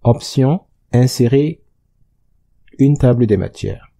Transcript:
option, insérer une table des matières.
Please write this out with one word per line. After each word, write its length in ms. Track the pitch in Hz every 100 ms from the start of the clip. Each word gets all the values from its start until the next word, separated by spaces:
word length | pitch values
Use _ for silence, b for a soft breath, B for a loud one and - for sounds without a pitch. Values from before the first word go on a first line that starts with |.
option, 580 | - 113 - - 131 170 _ _ _
insérer 680 | 120 127 - 120 135 151 165 _ _ _ _ _ _ _ _ _ _ _ -
une 200 | 139 143
table 280 | 131 120 117
des 120 | 101
matières. 540 | 92 - 101 101 _ _